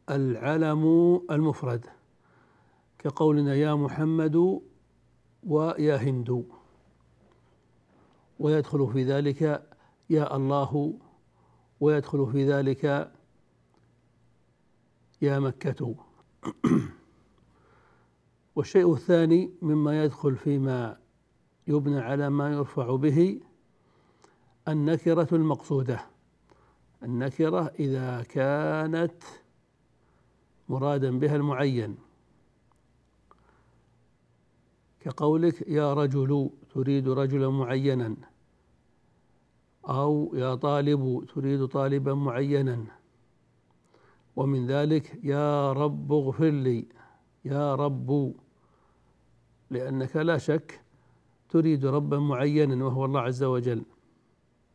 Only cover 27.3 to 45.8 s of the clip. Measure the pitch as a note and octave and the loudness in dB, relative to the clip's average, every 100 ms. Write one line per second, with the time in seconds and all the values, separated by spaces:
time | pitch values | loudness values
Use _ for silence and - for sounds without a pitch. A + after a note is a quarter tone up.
27.3 | - D#3+ F3 D#3+ - C#3+ C3 C3 A#2+ A#2+ | -2 0 0 -2 -4 -4 -2 -4 -8 -6
28.3 | D3 C3+ C#3+ D#3 D#3 D#3+ E3 E3+ - - | -2 0 0 -2 -2 -2 -2 -2 -4 -18
29.3 | - _ _ _ _ _ _ _ _ _ | -20 _ _ _ _ _ _ _ _ _
30.3 | _ _ _ - C3 C#3 C#3+ C3+ B2+ D3 | _ _ _ -8 -4 -2 0 0 0 0
31.3 | D3 D3 C3 C#3+ B2 G#2+ - - _ _ | 0 0 0 0 0 -4 -10 -18 _ _
32.3 | _ _ _ _ _ _ _ _ _ _ | _ _ _ _ _ _ _ _ _ _
33.3 | - _ _ _ _ _ _ _ _ _ | -20 _ _ _ _ _ _ _ _ _
34.3 | _ _ _ _ _ _ _ - B2+ D3+ | _ _ _ _ _ _ _ -12 -2 0
35.3 | D#3+ E3+ - - D3+ D3 C#3+ C#3+ C#3 C3+ | 2 2 0 -2 0 0 0 0 0 0
36.3 | C#3+ C3+ - - - C3 C#3 C3 C3 C3+ | 0 -2 -8 -10 -4 0 0 0 0 0
37.3 | C#3 C3+ C3+ B2 C3+ C#3 B2+ A#2 A2+ - | 0 0 0 -2 0 0 0 -2 -6 -12
38.3 | _ _ _ _ _ _ _ _ _ _ | _ _ _ _ _ _ _ _ _ _
39.3 | _ _ _ _ _ - C3 C#3+ D3+ D3+ | _ _ _ _ _ -6 0 2 2 0
40.3 | B2 B2+ B2+ D3 C#3+ C#3+ D3 C3 A#2+ C#3 | -2 -2 -2 0 2 2 2 0 -4 -6
41.3 | - C3+ C#3 C3 C#3 C3+ C#3 C#3 C#3 C#3+ | -6 -2 -2 -2 0 0 0 -2 -2 -2
42.3 | A#2+ C#3+ C#3+ C3+ A#2+ A2 - _ _ _ | -2 0 0 0 -2 -8 -16 _ _ _
43.3 | _ _ _ _ _ _ _ _ _ _ | _ _ _ _ _ _ _ _ _ _
44.3 | - C#3 C3+ B2 C#3 D3+ D#3 C#3+ - D3 | -4 -2 0 0 0 2 0 -2 -8 -4
45.3 | C#3 D3 D3 C#3 C3+ | 0 0 0 0 0